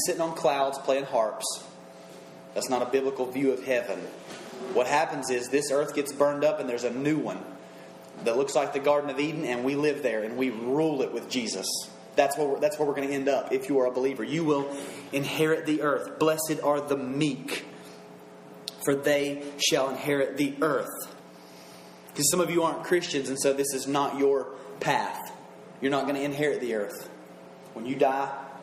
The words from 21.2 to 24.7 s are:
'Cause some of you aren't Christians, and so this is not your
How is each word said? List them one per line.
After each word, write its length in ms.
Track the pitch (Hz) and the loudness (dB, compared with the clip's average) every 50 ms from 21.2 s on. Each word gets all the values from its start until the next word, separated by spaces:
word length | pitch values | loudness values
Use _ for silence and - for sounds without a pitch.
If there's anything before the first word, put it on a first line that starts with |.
| - - - - - - - - - - - - - - - - - - - | -18 -20 -20 -20 -20 -20 -20 -20 -20 -20 -20 -20 -20 -20 -20 -20 -20 -8 -4
'Cause 140 | - 143 - | 0 2 2
some 100 | 180 185 | 4 2
of 80 | 170 156 | 2 2
you 140 | 170 170 165 | 2 2 2
aren't 200 | 160 151 - - | 2 0 -4 0
Christians, 460 | - 180 175 165 - - 139 131 123 | 2 2 2 2 0 -2 -2 -2 -2
and 100 | 135 135 | -2 2
so 140 | - 139 135 | 2 2 4
this 200 | 135 139 - 135 | 2 2 0 -2
is 140 | 131 127 | -2 -2
not 300 | 135 143 143 139 135 - | 0 0 2 2 0 2
your 300 | 135 139 139 139 135 123 - - - - - | 4 4 4 4 4 0 -4 -8 -12 -14 -12